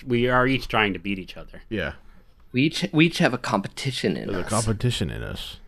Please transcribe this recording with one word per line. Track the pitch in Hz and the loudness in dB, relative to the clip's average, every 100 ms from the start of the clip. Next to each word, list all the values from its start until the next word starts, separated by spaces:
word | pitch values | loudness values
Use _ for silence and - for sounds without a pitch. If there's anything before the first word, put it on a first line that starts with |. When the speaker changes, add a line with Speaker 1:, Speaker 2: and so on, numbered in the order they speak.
Speaker 1:
we | 131 120 123 | 0 2 4
are | 123 127 | 4 4
each | 131 - | 2 0
trying | 113 104 | 2 2
to | 87 | 0
beat | 101 98 | -4 -6
each | 85 - | -6 -14
other. | 87 82 - | -16 -16 -8
Speaker 2:
Yeah. | 104 71 - - - - - - | -4 -4 -8 -18 -20 -20 -20 -4
Speaker 3:
We | 123 | 0
each, | 156 - - | 0 0 0
we | 156 | 4
each | 170 - | 4 4
have | 147 | 2
a | 123 | 2
competition | - 101 - - 135 127 110 67 | -2 -2 -2 -6 -6 -2 -2 -2
in | 53 | -4
Speaker 2:
There's | 98 | -4
Speaker 3:
us. | - | 0
Speaker 2:
a | |
competition | 107 113 107 123 - 78 | 0 0 0 0 0 -2
in | 55 | -4
us. | 53 - - - | -8 -8 -10 -14